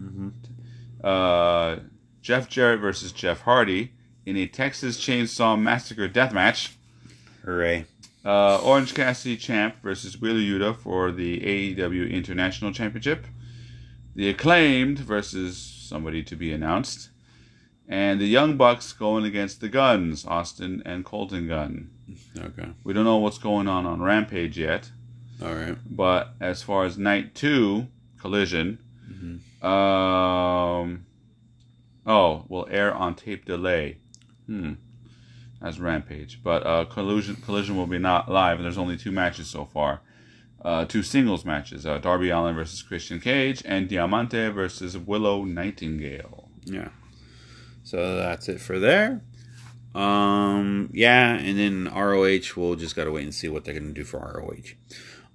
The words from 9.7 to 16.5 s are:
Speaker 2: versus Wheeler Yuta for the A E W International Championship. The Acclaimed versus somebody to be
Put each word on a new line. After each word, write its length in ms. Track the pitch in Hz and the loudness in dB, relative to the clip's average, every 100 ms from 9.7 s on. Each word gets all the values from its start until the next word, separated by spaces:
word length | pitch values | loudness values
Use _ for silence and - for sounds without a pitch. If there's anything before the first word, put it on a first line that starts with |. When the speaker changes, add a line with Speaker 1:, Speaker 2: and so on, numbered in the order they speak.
| - | -4
Speaker 2:
versus 360 | 101 95 95 101 | -8 -6 -8 -4
Wheeler 200 | 113 113 | 0 2
Yuta 360 | 101 98 101 117 | 2 2 0 -2
for 360 | - 92 92 | -4 0 0
the 340 | 90 87 87 101 | 0 -4 -2 -2
A 40 | 101 | -2
E 160 | 98 | -2
W 300 | 92 90 90 | -2 -2 -2
International 680 | 87 87 87 90 92 - 104 | -2 -4 -4 -2 -2 -2 -6
Championship. 540 | 98 110 113 139 160 - - - - - - - - - - | -4 -6 -4 -4 -4 -6 -16 -18 -18 -18 -18 -20 -20 -14 -2
The 120 | 98 | 0
Acclaimed 720 | 98 156 175 151 127 131 139 | 2 6 6 6 4 2 -2
versus 580 | 123 104 101 95 92 92 | -2 -2 -2 -6 -6 -8
somebody 680 | - - - 78 80 80 | -14 -16 -12 -8 -6 -6
to 100 | 78 | -8
be 180 | 80 82 | -8 -6